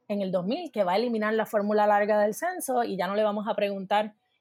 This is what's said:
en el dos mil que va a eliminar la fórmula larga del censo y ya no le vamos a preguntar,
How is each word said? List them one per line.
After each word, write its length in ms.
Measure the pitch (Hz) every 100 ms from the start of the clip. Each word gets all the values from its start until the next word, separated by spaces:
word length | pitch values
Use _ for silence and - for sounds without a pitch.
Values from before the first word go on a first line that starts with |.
| -
en 140 | 202
el 80 | 190
dos 160 | 185 180
mil 240 | 294 339
que 120 | 220
va 100 | 185
a 40 | 190
eliminar 380 | 247 226 214 220
la 100 | 208
fórmula 400 | 214 208 214 208
larga 340 | 208 208 208
del 140 | 208
censo 500 | 208 330 370 - 247
y 140 | 233 190
ya 80 | 180
no 80 |
le 100 | 202
vamos 240 | 214 208 214
a 60 |
preguntar, 640 | 208 202 196 190 208 214 - _ _